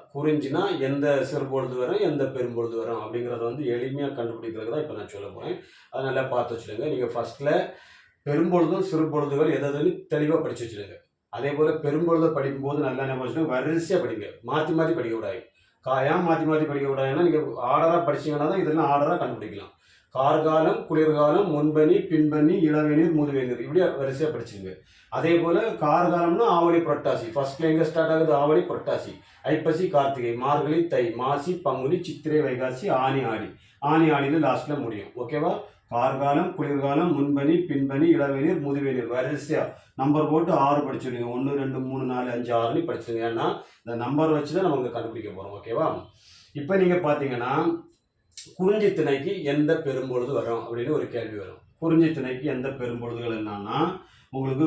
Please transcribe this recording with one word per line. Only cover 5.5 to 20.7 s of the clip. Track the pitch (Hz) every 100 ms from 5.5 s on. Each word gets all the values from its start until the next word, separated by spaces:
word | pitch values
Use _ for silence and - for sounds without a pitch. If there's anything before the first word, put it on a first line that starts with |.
| 180 - - _
அதை | 131
நல்லா | 135 131
பார்த்து | 127 123 117
வச்சுடுங்க. | 117 107 107 147
நீங்க | -
ஃபர்ஸ்ட்ல | 117 117 117 - 143 175 185 - - - _ _
பெரும்பொழுதும் | 143 147 175 175 156 185 -
சிறுபொழுதுகள் | 156 151 147 143 139 160
எது | 135 143
எதுன்னு | 143 170 - -
தெளிவா | 147 151 160
படிச்சு | - -
வச்சுடுங்க. | 113 101 95 87 _ _ _
அதே | 110 139
போல | 147 156
பெரும்பொழுதை | 156 147 156 170 160 160
படிக்கும்போது | 143 135 135 139 147
நல்லா | 135 127 131
ஞாபகம் | 131 127
வச்சுடுங்க, | 160 147
வரிசையா | 127 151 165 165 180
படிங்க, | 120 110 - - 120
மாத்தி | 147 160
மாத்தி | 160 160
படிக்க | 117 110
கூடாது. | 113 104 92 - _ _ _
கா-, | 131 135
ஏன் | 139 180 170
மாத்தி | 160 156
மாத்தி | 156 143
படிக்க | 139 139
கூடாதுன்னா, | 135 135 147
நீங்க | 175 151 - -
ஆர்டரா | 123 147 165 170
படிச்சீங்கன்னா | 151 135 156 147 151
தான் | 185
இதெல்லாம் | 151 156 139
ஆர்டரா | 143 151
கண்டுபிடிக்கலாம். | 175 131 113 - 101 - _ _ _ _
கார்காலம், | 127 139 156 156 156 160